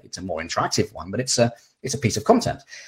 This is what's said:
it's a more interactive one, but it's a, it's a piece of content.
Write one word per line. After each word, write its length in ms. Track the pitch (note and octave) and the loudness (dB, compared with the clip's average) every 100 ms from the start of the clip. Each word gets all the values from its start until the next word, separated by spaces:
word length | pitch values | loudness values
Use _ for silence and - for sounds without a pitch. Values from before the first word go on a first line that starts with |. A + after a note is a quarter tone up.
it's 140 | - - | -12 -10
a 40 | |
more 200 | F#2 D#2+ | -6 -6
interactive 500 | E2 - E3+ - F#2+ | -4 -2 0 0 -2
one, 180 | - E2 | -4 -8
but 80 | G2 | -4
it's 200 | C3 - | 0 2
a, 120 | A#2 - _ _ | 2 0 _ _
it's 120 | B2+ | -6
a 40 | - | -2
piece 200 | A2+ G#2 | 0 2
of 60 | |
content. 360 | - A#3 - - - - | 4 4 4 -4 -8 -20